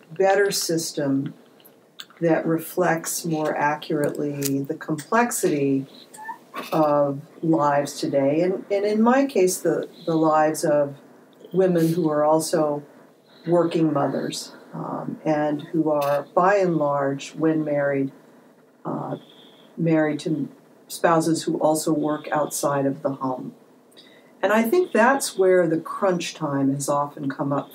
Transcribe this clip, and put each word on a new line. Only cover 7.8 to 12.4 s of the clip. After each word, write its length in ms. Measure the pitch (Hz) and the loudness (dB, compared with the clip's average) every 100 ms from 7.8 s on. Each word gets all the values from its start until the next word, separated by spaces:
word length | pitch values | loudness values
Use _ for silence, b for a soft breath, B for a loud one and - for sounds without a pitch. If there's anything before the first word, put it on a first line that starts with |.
| 143 - | -2 -4
today, 420 | 147 139 135 156 | -2 0 2 2
and, 220 | 185 214 - | 0 -2 -2
and 140 | 202 208 | -2 0
in 160 | 214 | 2
my 240 | 240 262 277 | 4 4 2
case, 320 | - 180 - | 2 0 0
the, 320 | 170 - - - 170 | -2 -2 -4 -10 -2
the 100 | 160 | 0
lives 480 | 160 156 156 156 | 2 4 2 0
of 320 | 165 147 143 139 - - - - - | 0 0 0 -6 -20 -20 -20 -20 -4
women 420 | 175 185 170 165 | 0 2 4 2
who 160 | 170 160 | 2 0
are 140 | 147 | 2
also 600 | 151 160 | 4 2